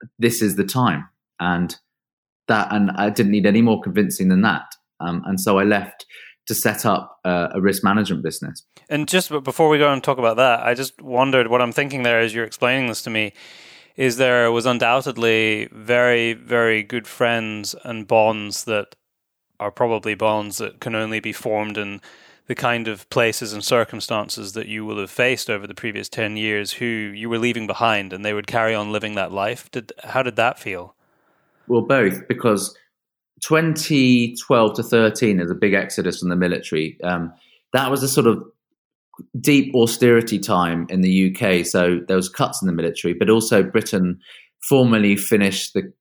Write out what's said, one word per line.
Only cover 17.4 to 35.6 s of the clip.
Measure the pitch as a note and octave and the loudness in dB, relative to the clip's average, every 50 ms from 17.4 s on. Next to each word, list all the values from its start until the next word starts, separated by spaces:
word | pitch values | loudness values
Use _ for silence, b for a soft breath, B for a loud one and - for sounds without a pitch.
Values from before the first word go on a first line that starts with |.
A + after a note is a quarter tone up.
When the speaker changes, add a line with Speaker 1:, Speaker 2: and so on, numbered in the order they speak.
| A2+ G#2+ G#2+ G#2+ G#2 - - - - | -4 -6 -6 -8 -8 -10 -10 -12 -12
Speaker 2:
and | B2+ A2+ A2 G#2+ | -12 -12 -10 -2
bonds | - A#2+ A2 G#2+ A2+ A2 G#2+ G#2 G#2 G2 - - | 2 4 4 4 4 2 -2 -6 -8 -10 -8 -6
that | A#2 A2 G#2 G2+ - _ _ _ _ _ _ _ _ _ _ _ _ _ - | -4 -4 -4 -4 -6 _ _ _ _ _ _ _ _ _ _ _ _ _ -10
are | G#2 G2+ | -8 -6
probably | - - B2+ A#2 A2+ G#2+ G#2 A2 G#2 | -2 0 0 0 0 -2 -2 -4 -4
bonds | F#2+ A2 A2 G#2+ G#2+ G#2 G#2 G2 - | 0 0 0 0 0 -2 -6 -8 -8
that | A2+ G2+ - - | -10 -10 -10 -10
can | - B2 A2+ | -10 -6 -6
only | A2 A2 A2 A2 G#2+ | -4 -4 -4 -6 -6
be | - G#2+ | -6 -8
formed | G2+ - - A#2+ A2 G#2+ G#2+ G#2+ G#2 | -10 -8 -6 -4 -4 -2 -4 -4 -6
in | G#2+ G#2 G2+ G2+ G2 b b b b b b b b b | -8 -8 -8 -10 -16 b b b b b b b b b
the | b A#2+ | b -6
kind | - - B2 A#2 A#2 A2+ | -4 -2 -2 -2 -2 -4
of | A2+ G#2+ G2 - - | -6 -8 -10 -10 -4
places | - C3 A#2 A2 A2 - B2+ G#2 | 0 2 2 2 0 -2 -6 -8
and | G#2+ G#2 G2+ | -8 -6 -2
circumstances | - C3+ A#2+ A2 - - G#2+ - - A#2 G#2+ G#2 - - A#2 G#2 F#2+ | 0 2 2 0 0 -4 -10 -8 -6 -6 -6 -6 -6 -10 -10 -12 -12
that | G2 A2 - G#2+ | -10 -10 -10 -10
you | G#2+ G#2+ G#2+ | -10 -10 -8
will | G#2+ G#2+ G#2 | -8 -8 -8
have | G2 F#2 | -8 -6
faced | - - B2 B2+ B2+ - - - | -2 0 0 2 0 -2 -4 -6
over | A2 G2 G2+ | -6 -6 -8
the | G#2 G2 | -10 -14
previous | - - A#2 G2+ G#2 G2+ - | -10 -10 -8 -8 -8 -10 -10
ten | - - A2+ G#2 G#2+ | -8 -6 -6 -6 -4
years, | G#2+ A2 G#2+ G#2+ G#2 G#2 F#2 - | -4 -4 -4 -2 -4 -4 -6 -8
who | - B2+ | -6 -6
you | A#2+ A2+ A2 G#2+ G2+ G2+ G#2 A2 A#2 | -6 -6 -6 -8 -10 -12 -10 -8 -6
were | A#2 A2+ | -4 -2
leaving | A#2 A#2+ A2+ A#2 A2 | -2 -2 -2 -2 -6
behind, | G2+ - - A#2+ A2+ A2 G2+ G2 F#2 | -6 -4 0 2 2 2 0 -2 -6
and | F#2 F#2+ G2+ | -8 -6 -6
they | G#2+ | -4
would | G#2 G#2 G#2 | -4 -4 -6
carry | - - A2+ A2+ A2+ | -4 -2 0 0 0
on | A2+ G#2+ G#2 G#2 | 0 -2 -4 -4
living | G#2+ G#2+ G#2+ G#2+ G#2+ | -4 -4 -4 -4 -4
that | G2 F#2+ E2+ | -4 -6 -4
life. | F#2 G2 G2 A2 B2 - - _ | -4 -4 -4 -4 -6 -8 -12 _
Did, | - B2+ G#2+ - - - - | -12 -12 -12 -12 -18 -18 -10
how | - - C3 | -6 -2 -2
did | C3 B2 G#2+ | -2 -2 0
that | A#2 A2+ B2+ - - | 0 0 0 0 -4
feel? | - G#2+ F#2+ F2 F2 F2+ _ _ _ _ _ _ _ _ _ _ _ _ _ _ _ - | -8 -10 -10 -10 -10 -14 _ _ _ _ _ _ _ _ _ _ _ _ _ _ _ 0
Speaker 1:
Well, | A#2+ A#2 | 0 0
both, | A2 - C#3 C3 A2 F#2+ F#2 - - - | 2 2 2 2 2 2 0 -2 -6 -6
because | - - - A#2+ G#2 F#2+ - - - b b b b _ _ _ _ _ _ _ _ - - | -4 0 0 0 2 0 -2 -6 -12 b b b b _ _ _ _ _ _ _ _ -10 -2
twenty | - D#3+ D#3 E3 D#3+ D#3 D#3+ - - D#3 C#3 C3 B2+ B2 A#2+ A#2+ A#2 A#2+ | 0 2 2 2 2 0 -2 -2 0 2 4 6 6 6 4 2 0 -4
twelve | - - - C3+ A#2 A2+ G#2+ - | -6 -2 2 4 4 4 2 2
to | - | -2
thirteen | A2+ - B2 A2+ A2+ G#2+ G#2+ - B2 G#2+ G2+ F2+ | -2 2 4 4 4 4 2 2 2 2 2 2
is | F2 E2+ | 0 -2
a | F2+ | -2
big | - | 0